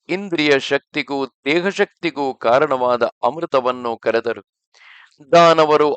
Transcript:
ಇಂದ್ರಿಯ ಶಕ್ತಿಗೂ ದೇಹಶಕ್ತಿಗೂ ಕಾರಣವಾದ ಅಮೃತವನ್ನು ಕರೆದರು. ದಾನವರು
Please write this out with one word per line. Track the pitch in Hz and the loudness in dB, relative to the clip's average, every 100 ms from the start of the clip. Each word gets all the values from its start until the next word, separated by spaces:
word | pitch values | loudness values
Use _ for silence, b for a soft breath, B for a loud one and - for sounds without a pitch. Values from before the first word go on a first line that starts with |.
| - | -10
ಇಂದ್ರಿಯ | 185 202 165 151 139 | -10 -6 -2 0 0
ಶಕ್ತಿಗೂ | - 139 - 151 135 139 135 | 0 -4 -4 -8 -6 -6 -6
ದೇಹಶಕ್ತಿಗೂ | _ 143 170 190 190 202 _ 165 147 135 | _ -2 -2 -2 -2 -4 _ -8 -4 -6
ಕಾರಣವಾದ | 120 113 131 151 131 123 120 117 - | -2 0 2 2 0 0 0 -2 -2
ಅಮೃತವನ್ನು | 120 156 165 135 123 127 120 113 | -4 -4 -4 -2 -2 -4 -6 -6
ಕರೆದರು. | 113 113 117 107 - _ _ b b b b _ 139 | -2 -2 -4 -8 -14 _ _ b b b b _ _
ದಾನವರು | 170 170 160 151 151 151 | 4 6 4 4 4 2